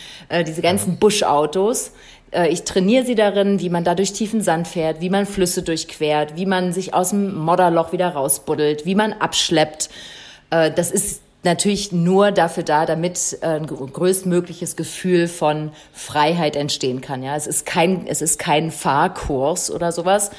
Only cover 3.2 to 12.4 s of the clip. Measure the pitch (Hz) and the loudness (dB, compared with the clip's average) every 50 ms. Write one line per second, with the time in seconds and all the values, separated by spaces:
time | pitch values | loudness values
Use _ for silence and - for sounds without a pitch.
3.2 | 214 202 - 202 196 202 202 185 165 180 170 170 170 175 170 170 196 190 - - | 2 2 4 2 2 2 2 0 0 0 -2 0 2 2 2 2 0 -2 -2 -4
4.2 | 226 202 226 220 185 175 160 165 170 - - 175 160 160 156 156 175 185 196 196 | -4 -2 -2 -2 0 0 0 0 -2 -4 -4 -2 -2 -2 -2 -2 -2 0 0 0
5.2 | 202 196 202 190 185 175 - 185 170 170 165 160 - - - - 156 151 151 151 | 0 -2 0 0 0 0 0 -2 -2 -2 -4 -4 -4 -8 -6 -4 0 0 2 0
6.2 | 151 151 156 170 196 190 190 185 180 180 175 190 185 - - 170 180 - 208 202 | 0 -2 -4 -6 -2 0 0 0 0 -2 -2 -4 -6 -2 0 0 0 2 0 0
7.2 | 202 190 - 156 156 165 175 180 180 175 170 165 165 165 180 175 180 175 151 143 | 0 -2 -2 -2 0 2 4 4 6 6 4 4 2 0 0 -2 0 0 0 -2
8.2 | 135 139 - - - - 151 143 151 147 151 147 - 175 196 208 214 214 - - | 0 0 -2 -2 -2 -4 -2 0 2 0 0 -2 -2 0 2 2 2 0 0 -2
9.2 | 151 - - - - - 170 156 151 - - - - - - - - - - - | -4 -2 0 -2 0 2 2 2 2 2 0 -8 -10 -10 -10 -18 -20 -18 -20 -20
10.2 | - - - - _ _ 160 165 160 156 160 175 170 170 - 208 - - - - | -20 -20 -20 -20 _ _ 2 2 2 2 2 0 0 0 0 -2 -2 -2 -4 -8
11.2 | - _ _ _ - 175 170 175 - 208 202 185 - - 175 170 165 175 190 190 | -12 _ _ _ 0 0 0 2 2 0 0 0 -4 -2 -2 0 2 4 4 4
12.2 | 202 202 196 185 | 4 4 4 2